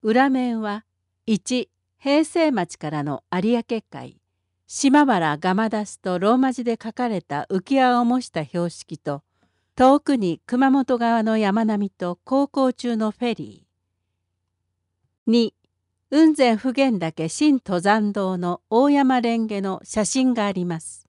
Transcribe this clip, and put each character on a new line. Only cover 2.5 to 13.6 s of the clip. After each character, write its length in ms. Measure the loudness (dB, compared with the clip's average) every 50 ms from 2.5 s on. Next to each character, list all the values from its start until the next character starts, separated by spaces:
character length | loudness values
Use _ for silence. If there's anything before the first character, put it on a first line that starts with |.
町 260 | 0 -2 -4 -4 -8
か 140 | _ -10 -8
ら 120 | -6 -4 -4
の 220 | -4 -6 -8 _ _ -4
有 240 | -2 0 0 0
明 260 | -2 -2 _ -8 -8 -8 _
海、 300 | -16 -16 -16 -16 -20 _ _ _ _ _ _ _ _ _ _
島 400 | _ -10 -2 0 4 4 4 4
原 320 | 4 2 2 2 0 -2 -2
ガ 160 | -2 0 0
マ 160 | 0 0 -2
ダ 160 | -2 -6 -6
ス 120 | -8 -12 -10
と 200 | _ -6 -4 0
ロ 160 | 2 2 2
ー 20 |
マ 160 | 2 2 0 -2
字 100 | -4 -4
で 160 | -4 -4 -4
書 120 | -6 -12 -8
か 160 | -6 -4 -4
れ 140 | -4 -6 -6
た 240 | _ -6 -6 -6 -4
浮 120 | -4 -6 -2
き 160 | 0 2 2
輪 200 | 4 4 2 2
を 60 | 2
模 160 | 2 0 -2
し 80 | -4 -6
た 160 | _ -8 -8
標 240 | -6 -4 -4 -4 -4
識 300 | -6 -10 -16 _ -16 -10
と、 240 | _ -8 -8 -8 _ _ _ _ _ _ _ _ _ _ _
遠 260 | 4 6 6 6 6
く 180 | _ 0 0 0
に 240 | 0 -2 -4 -4 _
熊 260 | -6 0 2 2 4
本 280 | 4 2 2 0 -2 -2
側 240 | 0 0 0 0 0
の 160 | 0 0 0
山 260 | 0 0 0 0 0
並 220 | 0 0 -2 -4
み 40 | -4
と 280 | _ _ -8 -8 -8 _ _
航 240 | -2 0 0 0 0
行 260 | 0 0 0 0 -2
中 220 | _ -6 -4 -2
の 160 | -2 -2 -4 -4
フ 60 | _
ェ 140 | -6 -6 -4
リ 320 | -6 -10 -16 -16 -20